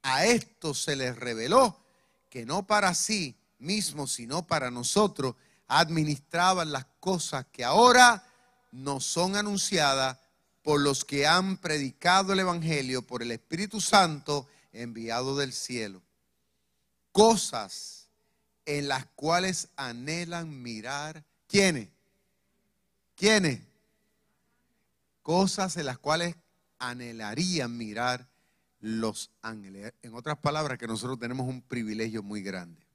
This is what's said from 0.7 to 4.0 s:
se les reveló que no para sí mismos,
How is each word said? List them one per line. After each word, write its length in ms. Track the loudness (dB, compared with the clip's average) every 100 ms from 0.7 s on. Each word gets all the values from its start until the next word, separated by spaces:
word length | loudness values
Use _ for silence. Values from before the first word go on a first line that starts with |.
se 240 | -4 -4 -2
les 180 | -4 -4
reveló 640 | -6 -4 2 4 4 2 _ _ _ _ _
que 160 | -12 -6
no 220 | -6 0
para 260 | 2 2
sí 440 | 0 -2 -2 -4 -10 _ _
mismos, 520 | -4 -4 -4 -6